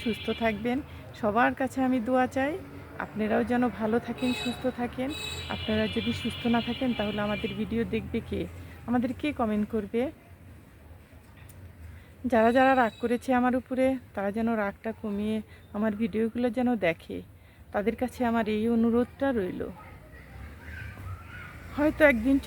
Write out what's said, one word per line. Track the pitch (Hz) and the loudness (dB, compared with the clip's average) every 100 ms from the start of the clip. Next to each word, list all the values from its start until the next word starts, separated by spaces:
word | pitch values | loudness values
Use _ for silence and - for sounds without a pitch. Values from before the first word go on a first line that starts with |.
সুস্থ | 240 202 - 220 | -2 -2 -2 0
থাকবেন, | 226 208 240 262 - - - - | 0 0 0 -2 -4 -12 -16 -4
সবার | 214 208 262 254 | 0 4 4 2
কাছে | 262 262 254 | -2 0 2
আমি | 254 220 | 2 2
দোয়া | 254 254 262 | 2 2 2
চাই। | 277 381 - - - - | -2 -2 -8 -16 -12 -8
আপনারাও | - 208 214 226 226 | -6 -2 0 2 2
যেন | 247 247 214 | 2 2 0
ভালো | 214 233 - | 0 0 -2
থাকেন, | 233 254 247 | -2 -2 0
সুস্থ | 247 233 254 247 | -2 -4 -4 -2
থাকেন। | 240 - 262 311 - - - 202 | -4 -4 -6 -6 -8 -8 -6 -4
আপনারা | - 214 214 226 | 0 0 0 0
যদি | 208 226 | -2 -2
সুস্থ | 226 - 240 233 | -4 -2 2 2
না | 233 | 0
থাকেন, | 226 262 220 | -2 0 0
তাহলে | 208 208 208 | 0 0 0
আমাদের | 208 196 196 | -2 -2 -4
ভিডিও | 196 226 226 | -2 -2 0
দেখবে | 226 - 233 - | -2 -2 -4 -4
কে? | 196 180 - - - - | -4 -6 -10 -16 -12 -2
আমাদের | 247 247 254 | 0 0 -2
কে | 302 262 | -2 0
কমেন্ট | 220 208 208 | 0 0 0
করবে? | 220 202 233 285 - - - - - - - - - - - - - - - - - - - - - 247 | -2 -2 -2 -2 -4 -18 -20 -20 -20 -20 -20 -20 -20 -20 -20 -20 -20 -20 -18 -18 -18 -18 -18 -20 -8 2
যারা | 226 226 254 | 6 6 8
যারা | 262 262 | 8 6
রাগ | 226 - | 4 2
করেছে | 233 233 - 247 | 0 0 2 2
আমার | 247 254 | 4 2
উপরে, | - 254 262 262 - 208 | 0 2 2 2 -4 -4
তারা | 202 208 | -2 0
যেন | 226 220 | 0 0
রাগটা | 202 196 226 214 | -2 -4 -8 -6
কমিয়ে | 220 202 214 220 214 - - 208 | -4 -2 -2 -2 -6 -14 -10 -2
আমার | 220 208 | -2 0
ভিডিওগুলো | 226 214 226 233 247 240 | -2 0 0 0 0 2
যেন | 247 233 180 | 2 2 2
দেখে, | 160 - 196 - - - - - | 0 -4 -10 -12 -18 -20 -20 -6
তাদের | 208 202 226 | -2 -2 0
কাছে | 247 - 233 | -2 0 0
আমার | 226 214 214 | 2 0 0
এই | 226 233 | 2 4
অনুরোধটা | 233 233 247 - 277 240 | 4 4 2 0 -2 0
রইল। | 180 - - - - - - - - - - - - - - - - - - - - - - - | -2 -4 -8 -10 -16 -20 -20 -20 -18 -16 -16 -16 -14 -12 -12 -12 -12 -12 -14 -14 -14 -14 -8 0
হয়তো | 302 - 294 | 2 8 8
একদিন | 233 247 277 | 8 6 4